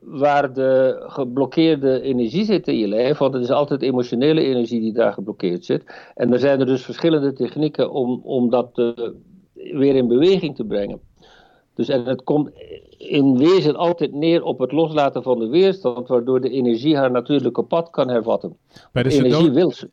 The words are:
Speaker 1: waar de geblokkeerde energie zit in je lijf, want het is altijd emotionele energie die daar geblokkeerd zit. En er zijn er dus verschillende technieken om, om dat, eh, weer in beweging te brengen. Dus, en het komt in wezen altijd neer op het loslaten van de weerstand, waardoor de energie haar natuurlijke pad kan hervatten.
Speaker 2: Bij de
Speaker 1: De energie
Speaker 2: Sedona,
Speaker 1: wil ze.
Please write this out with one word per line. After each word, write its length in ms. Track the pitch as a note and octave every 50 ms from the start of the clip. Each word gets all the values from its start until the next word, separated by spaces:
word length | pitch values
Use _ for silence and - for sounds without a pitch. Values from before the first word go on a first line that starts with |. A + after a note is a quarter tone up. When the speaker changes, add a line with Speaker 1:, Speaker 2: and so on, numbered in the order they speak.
Speaker 1:
waar 520 | - - D#3+ C3+ C#3 D3 C#3+ C#3+ C#3+ C3+ B2
de 500 | C3 C3 C3 C3 C3 C3 C3 A#2+ - - -
geblokkeerde 960 | - C#3+ C#3 B2 B2 C3+ C#3 C3 - E3 D#3+ D#3+ D#3 C#3 C3+ C3+ C3 B2
energie 440 | A#2 C#3 C3 B2 A#2+ A2 G#2+ F3+ A3
zit 220 | G#3 G#3 D#3+ - -
in 100 | - A#2
je 100 | G#2+ G2
lijf, 300 | G#2 A2 B2 C3+ D3+ -
want 160 | C#3+ C3+ C3+
het 100 | C3 B2
is 60 | A#2+
altijd 320 | C#3 C#3+ D3 C#3+ D3 C3
emotionele 600 | C3+ C3+ B2+ B2+ A#2+ - B2+ A#2 C3+ D3+ D#3+ D#3+
energie 380 | D3 C3+ C3 B2 A#2+ A2+ A#2+ A#2
die 120 | A2 A2 G#2+
daar 200 | A#2 A2+ G#2+ G2+
geblokkeerd 520 | - G2 G#2 G2+ - - F2+ F2 F2+ -
zit. 180 | - C3 - - - - - - - -
En 180 | - - A#2+ B2
er 60 | B2
zijn 200 | B2+ C#3 C#3 C3+
er 60 | C3+
dus 180 | B2+ C3+ B2+ -
verschillende 480 | - C#3+ - - E3+ D#3+ D3+ C#3 C#3 C3+
technieken 580 | - C3 A2+ - C#3+ D#3 D3 D3 - B2+ -
om, 300 | - C#3+ B2+ A#2+ B2 B2 -
om 260 | - C#3 B2+ B2 A#2
dat, 280 | B2 B2 A#2 A#2+ _ -
eh, 140 | A#2+ A#2 A#2 - A#2 A2 - - - _ - - _ _ _
weer 420 | - - - - D3+ C3+ C#3 C3+
in 120 | C3+ B2+ A#2
beweging 480 | A#2+ B2+ D#3 F#3 G3 F3+ F3 C#3+ B2
te 80 | - A#2+
brengen. 340 | G#2 A2 G2+ G2+ G2 G2+ - - _ _ _ _ - _ _ _ _ _ _ _ _ _
Dus, 160 | - A#2 B2
en 160 | C#3 B2+ A#2+
het 180 | B2 C3 B2 -
komt 260 | - C#3+ D3+ D3 - - - - - D#2+ - - _ _ -
in 400 | - D#3 E3 D3 C#3 C#3 C3 B2
wezen 380 | C#3 E3 F#3+ F#3 D3 D3+ C3+
altijd 380 | - F3 E3+ F3 E3+ D#3 C3 -
neer 300 | C#3+ D#3 E3 E3+ E3 -
op 160 | E3 C3 B2+
het 120 | B2+ B2
loslaten 520 | - D3+ E3 D#3+ D#3 D3+ C#3+ C3+ C3 C3 A#2+
van 160 | C3 B2 A2+
de 80 | A2+ A2
weerstand, 600 | B2+ E3+ F#3+ F#3+ F#3 F#3+ - B2 A#2+ A#2+ A#2+ -
waardoor 340 | C3 A#2+ A#2+ C3 C3 B2+
de 80 | B2+ B2
energie 480 | A#2 C3+ B2 A#2+ A#2 A2+ B2+ D#3 D#3 C#3
haar 140 | C3+ B2+
natuurlijke 520 | B2 B2 A#2+ - D3 C#3 B2+ B2 - A#2+ A2+
pad 260 | - - E3 E3 -
kan 200 | - - C#3 B2+
hervatten. 480 | B2 A#2 A2 A2+ G2+ - - F2+ D#2+ _ _ _ - - - _
Speaker 2:
Bij 120 | - B2+ A#2+
de 60 | C3
Speaker 1:
De 60 | D3+
energie 180 | C#3 B2 B2+ B2
Speaker 2:
Sedona, 180 | D#3 E3+ D#3+ B2
Speaker 1:
wil 180 | D3+ F#3 D3+
ze. 180 | - - - -